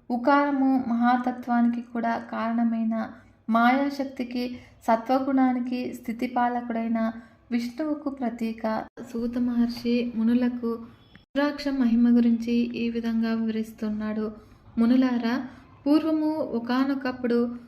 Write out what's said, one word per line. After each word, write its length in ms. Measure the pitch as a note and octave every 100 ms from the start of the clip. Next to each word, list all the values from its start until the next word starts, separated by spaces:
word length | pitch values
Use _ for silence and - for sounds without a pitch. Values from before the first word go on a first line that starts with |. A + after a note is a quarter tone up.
| -
ఉకారము 720 | A#3+ - C#4+ C#4+ C4+ C4+ C4 A3+
మహాతత్వానికి 920 | A#3 A#3+ B3 B3 B3 - A#3+ A#3+ A#3
కూడా 360 | - A#3 A#3 A#3
కారణమైన 920 | A#3 A3 A3+ A#3 A#3 A3+ A3+ A3+ A3 - - _ -
మాయాశక్తికి, 1080 | A3+ A#3+ C4+ C#4 C#4 C4+ - A#3+ B3 B3 B3 - -
సత్వగుణానికి 1120 | - A3+ A3+ C4 C4+ C4+ B3+ B3 B3 B3 B3
స్థితిపాలకుడైన 1160 | - - A3+ B3 B3 A#3+ A#3+ A#3+ A3+ A3+ A3+ A3+ A3+ - _ -
విష్ణువుకు 580 | A#3 A#3+ - D#4 D4 C#4+
ప్రతీక. 760 | C4+ A#3 A#3 A3+ A3+ A3 A3 - - A#3
సూత 240 | A#3 A#3+ B3
మహర్షి 720 | B3 A#3+ A#3 - A#3+ A#3+ A#3+ A3+
మునులకు 640 | A3+ A#3+ B3 B3 A#3 A#3 A#3 - _ - _ C#4
రుద్రాక్ష 300 | D4 C#4+ C#4
మహిమ 500 | C4+ A#3 A#3 A#3+ A#3+
గురించి 340 | A#3+ A3+ A#3
ఈ 360 | A#3+ A#3+ A#3 A#3
విధంగా 440 | A#3 A#3 A3+ A3+
వివరిస్తున్నాడు. 1000 | A3+ A3 A3 A3 - G#3+ G#3+ G#3+ G#3+ G#3+ - - - - -
"మునులారా, 680 | A#3 C4 C4 A#3+ A#3 C4 - - - - C#4
పూర్వము 420 | D#4 D#4+ D#4 D#4
ఒకానొకప్పుడు 1300 | D#4 - A#3 A#3+ B3 C#4 C#4 B3+ B3+ A#3+ A#3+ A#3+ A#3+